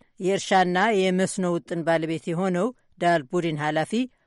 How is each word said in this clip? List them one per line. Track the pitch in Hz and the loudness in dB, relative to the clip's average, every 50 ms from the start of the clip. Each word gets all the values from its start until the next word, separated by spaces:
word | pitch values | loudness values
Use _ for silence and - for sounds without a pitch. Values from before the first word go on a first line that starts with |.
| _ _ _ - | _ _ _ -6
የእርሻና | 190 180 196 185 - - 202 190 185 180 180 180 196 226 226 | -2 0 0 0 0 2 4 4 4 4 2 2 2 2 2
የመስኖ | 196 190 185 180 185 190 185 - - 185 180 | 2 2 2 2 2 0 0 -2 -2 -2 -2
ውጥን | 175 170 - - 180 170 160 | -2 -2 -4 -6 -6 -4 0
ባለቤት | 156 165 160 160 156 165 160 - - | 0 0 0 0 -2 -4 -6 -4 -6
የሆነው | 170 165 190 190 180 175 185 247 247 _ _ _ _ - | -4 -2 -2 0 0 0 -2 -2 -4 _ _ _ _ -2
ዳል | 175 175 175 165 139 | 0 2 2 2 0
ቡድን | 123 - 180 170 170 156 147 | -2 -4 -2 -2 -2 -4 -4
ኃላፊ | 151 151 151 156 156 - - 226 262 247 _ _ _ | -4 -2 0 -2 -2 -2 -2 -4 -4 -4 _ _ _